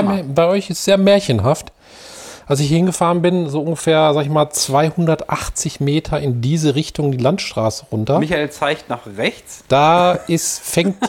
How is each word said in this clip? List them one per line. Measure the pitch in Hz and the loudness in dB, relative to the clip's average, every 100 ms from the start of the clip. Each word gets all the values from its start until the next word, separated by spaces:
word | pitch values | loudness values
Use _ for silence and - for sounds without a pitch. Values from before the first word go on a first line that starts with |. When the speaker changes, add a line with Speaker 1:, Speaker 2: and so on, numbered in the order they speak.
| 202 | 4
Speaker 1:
wärmer. | 196 | 0
Speaker 2:
mä-, | 139 | -2
bei | 139 170 | 2 2
euch | 202 190 | 2 -2
ist | 170 - | -4 0
sehr | 196 | 4
märchenhaft. | 196 202 196 117 113 160 - - - - - - - - - | 4 4 2 0 2 0 -4 -20 -20 -20 -20 -20 -20 -12 -4
Als | 143 | 0
ich | 143 | 2
hier | 160 | 2
hingefahren | 185 170 170 175 | 2 0 0 2
bin, | 175 180 160 | 2 0 -2
so | 147 | -4
ungefähr, | 151 160 - 156 156 | -4 -2 2 4 4
sag | 147 | 2
ich | 143 | 0
mal, | 151 147 | 0 0
zweihundertachtzig | - - 135 156 165 165 - - - - - 147 - | -2 0 2 2 0 0 0 -2 -6 -6 -6 -6 -2
Meter | 143 151 - 151 | 0 0 -2 -4
in | 143 123 | -2 -2
diese | 120 165 151 | 0 0 0
Richtung | 135 156 - 147 | 0 -2 -2 -2
die | 131 | 0
Landstraße | 120 190 - - 110 - - | 0 0 -4 -2 -2 -4 -6
runter. | 110 107 147 | -4 0 0
Speaker 1:
Michael | 151 165 147 | 0 -2 -4
zeigt | - 143 156 - | -4 -4 -4 -6
nach | 120 110 98 | -10 -10 -6
rechts. | 156 - - - - | -6 -6 -16 -12 0
Speaker 2:
Da | 131 151 175 180 | 4 4 4 4
ist, | 180 - 165 - - | 0 -2 -4 -4 -8
fängt | - - 180 190 | -4 -2 0 -2